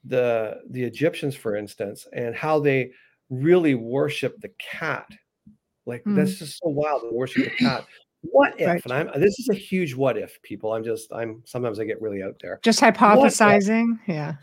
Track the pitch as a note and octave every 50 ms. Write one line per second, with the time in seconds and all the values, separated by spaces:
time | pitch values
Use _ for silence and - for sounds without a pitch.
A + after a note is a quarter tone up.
0 | _ C3 C3 B2+ B2 A#2+ A#2 A2+ A2 A2 A#2 - - - B2+ B2+ B2 A#2 - -
1 | C#3+ E3+ E3 - D#3+ C#3+ C3 - - A#2 G#2 G#2 G#2 G2 - _ G#2 G2+ G#2+ -
2 | - - - C#3+ A#2+ A#2 A2+ - - D#3 D#3 D#3 C#3+ C#3+ C3+ C3 B2 B2+ - _
3 | _ _ _ _ _ _ C3 B2+ C3+ E3 F3+ F3+ E3 D3+ C3+ A#2 A2+ A2+ B2 C#3
4 | D3+ D3 C#3+ - - A#2+ - - - G2+ _ - - - - - E3+ D#3 C3 -
5 | - _ - _ _ _ _ _ _ - _ _ _ _ _ _ _ A#2+ A#2+ A#2+
6 | _ G#3+ G#3 F#3+ F#3+ F#3+ F#3+ - E3 C#3+ - - F3+ E3 C#3+ C#3+ D3 D3+ D3 B2+
7 | A#2 A#2 A2+ A#2 C3 C3 - - - - - - B3 - B2+ A#2 - _ - -
8 | _ _ _ _ - D#3 - C4+ C#4 - - - E3 F3 F3 - - B2 B2+ C#3
9 | E3+ - - C#3+ - G#3 - - A#3+ C4 G3 F#3+ - - F#3+ F#3 F3+ D3 B2 B2+
10 | C3+ C3 A2 G#2+ F#2+ - - _ _ - G#2+ G2 G#2 G#2+ A2 A2+ A2+ A#2 A2+ A2
11 | - _ - A2+ A#2 A2+ A2+ A#2+ _ - - B2 B2 A#2+ G#2 G#2 A2 G#2+ G#2+ -
12 | A2 G#2+ G2+ G2 F#2+ G2 - _ - F2 F#2+ - - A#3 A3 - D4 A3+ G3+ -
13 | B3 G#3 G#3+ B3+ C#4 G#3 - - A3+ G#3 G3+ G#3 G3 G3+ A3 A3+ A#3 A#3 A#3 A3
14 | _ - E3+ D3+ D3 D3 D#3 C#3+